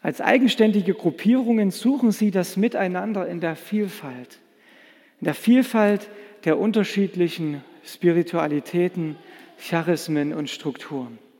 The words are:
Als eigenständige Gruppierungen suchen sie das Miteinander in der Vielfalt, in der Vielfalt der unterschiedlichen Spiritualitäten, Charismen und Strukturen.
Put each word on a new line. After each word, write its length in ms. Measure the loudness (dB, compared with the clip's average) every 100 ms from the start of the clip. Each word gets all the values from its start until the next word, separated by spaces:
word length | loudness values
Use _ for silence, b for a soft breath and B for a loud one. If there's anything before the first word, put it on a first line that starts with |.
Als 180 | -6 -2
eigenständige 720 | 4 6 4 4 4 4 0
Gruppierungen 760 | 0 -2 0 2 2 4 2 2
suchen 420 | 0 0 2 2
sie 180 | 2 0
das 280 | 0 -2 0
Miteinander 680 | 0 0 -2 -2 -4 -4 -6
in 140 | -4
der 160 | -4 -6
Vielfalt, 800 | -4 -2 -2 -6 -14 -14 -16 -20 _ b b b b b b b
in 40 |
der 100 | -6
Vielfalt 760 | -2 4 4 4 2 2 2 -4 B B B
der 140 | 0 0
unterschiedlichen 1040 | 2 0 0 0 -2 0 -2 -2 -6 -6 -14 -20 -20
Spiritualitäten, 1300 | 0 2 2 0 -2 -2 -2 -2 -2 0 -2 -6 -8 B B B B
Charismen 760 | -4 -2 0 -2 0 -2 -2
und 160 | -4 -8
Strukturen. 680 | -8 -8 -8 -10 -10 -10 -16 _ _